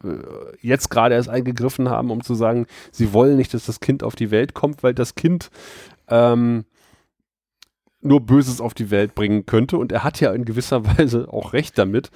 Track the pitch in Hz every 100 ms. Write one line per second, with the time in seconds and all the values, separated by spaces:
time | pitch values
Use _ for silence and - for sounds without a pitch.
0 | 98 80 - - - - 117 131 - 117
1 | 117 120 123 120 127 120 123 - 127 117
2 | 123 113 - 117 113 120 117 - - -
3 | 110 104 131 143 127 117 - 113 - 135
4 | 110 - 110 107 135 - 147 151 127 127
5 | 120 - 165 175 - - - - - _
6 | - 117 120 117 120 117 110 _ _ _
7 | _ _ _ _ _ _ _ _ _ _
8 | 143 143 113 135 131 120 117 - 107 101
9 | 104 - 104 104 98 113 127 175 - -
10 | 143 - 131 104 117 113 - 131 107 -
11 | 147 117 127 107 - 123 156 - 98 107
12 | -